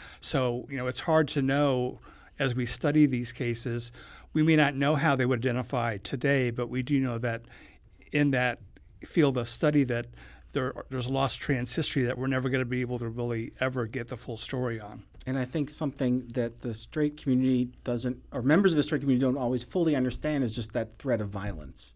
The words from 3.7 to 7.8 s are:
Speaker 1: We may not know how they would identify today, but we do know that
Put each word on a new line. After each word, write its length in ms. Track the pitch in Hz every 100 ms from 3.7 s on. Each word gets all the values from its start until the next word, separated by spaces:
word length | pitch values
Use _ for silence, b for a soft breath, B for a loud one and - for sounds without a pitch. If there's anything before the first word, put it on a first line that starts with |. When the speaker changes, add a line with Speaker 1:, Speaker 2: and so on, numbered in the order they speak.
| 120 117 B B B B
Speaker 1:
We 100 | 156
may 140 | 156 156
not 180 | 143 135
know 200 | 143 151
how 200 | 156 131
they 100 | 127
would 140 | 123
identify 580 | 127 120 123 127 117 104
today, 520 | - 127 139 139 123
but 200 | 117 117
we 140 | 127
do 160 | 127 139
know 180 | 131 117
that 240 | 120 113 - B B B